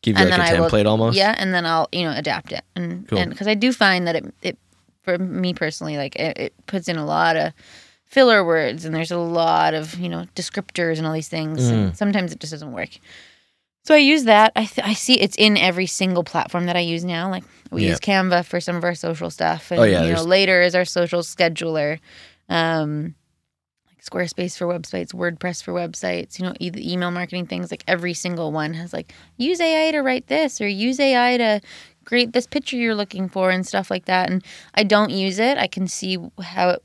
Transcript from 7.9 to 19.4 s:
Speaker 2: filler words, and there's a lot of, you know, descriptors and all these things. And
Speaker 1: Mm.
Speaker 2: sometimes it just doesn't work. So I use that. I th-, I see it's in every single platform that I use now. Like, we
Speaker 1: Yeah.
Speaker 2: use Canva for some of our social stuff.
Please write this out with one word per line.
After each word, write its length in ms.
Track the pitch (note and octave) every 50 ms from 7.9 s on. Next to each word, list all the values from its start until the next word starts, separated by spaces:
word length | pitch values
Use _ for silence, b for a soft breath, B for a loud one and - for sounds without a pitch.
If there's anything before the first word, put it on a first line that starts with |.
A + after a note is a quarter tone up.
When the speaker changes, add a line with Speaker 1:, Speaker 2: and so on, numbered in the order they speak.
| b b b
Speaker 2:
filler 380 | _ - C4+ C4+ B3 A3+ G#3 F#3
words, 420 | E3+ E3 D#3+ D#3 B2 G#2+ - E3+
and 100 | D#3+ D#3+
there's 160 | D#3+ E3 E3
a 60 | F3 F3
lot 560 | E3+ E3+ E3+ E3 E3 E3 E3 D#3+ D#3+ D#3+ D#3+
of, 220 | D#3+ D#3 D#3+ E3+ F3
you 80 | F3+ F3
know, 160 | E3+ E3+ F3 F3+ _
descriptors 640 | - F3 - - - F#3+ - - - F3 E3 D#3+ D#3
and 80 | D#3+
all 80 | D#3+ D#3+
these 140 | D#3+ D#3 -
things. 400 | - E3 D#3+ D#3 D#3+ C#3+ B2+ A#2+
And 240 | A#2 A2 G#2 F#2+
Speaker 1:
Mm. 40 | E2+ -
Speaker 2:
sometimes 340 | G#3 G3+ G3+ G#3 F#3 E3+
it 80 | D#3 -
just 120 | - D3+
doesn't 200 | D#3+ D3 D#3 D3
work. 180 | A#2+ F#2 E2+ - - - b b b b b b b b b b b b b _ _ _ _
So 100 | - D#4
I 20 | D4+
use 240 | C#4+ C4+ D4+ D#4 C4
that. 260 | A3+ G#3+ G#3 G#3+ A3 -
I 100 | - A3
th-, 200 | G3+ - - - G3+
I 60 | G#3+
see 200 | - - - B3+
it's 200 | - - G3 - -
in 200 | G#3+ G#3+ G#3 G3
every 300 | - F#3 F3 F3 F#3 F3
single 360 | - - F#3+ F#3 F3+ F3 E3+
platform 420 | - - F3 - - - F3 F3 F3
that 80 | F3 F3
I 40 |
use 220 | F3 E3+ E3 E3 F3
now. 260 | F3+ F3 E3 F3 F#3+
Like, 140 | F#3 F#3 F3+ - b b b b
we 120 | - - A2
Speaker 1:
Yeah. 60 | F#3
Speaker 2:
use 80 | E3 D3
Canva 460 | - - G3 F#3+ F#3 F#3 F3+ F3 F3
for 160 | - - F3
some 140 | E3+ - F3 F3
of 60 | E3
our 100 | F3 F3
social 340 | D#3 - E3+ E3 D3+ E3+ E3+
stuff. 420 | D#3 -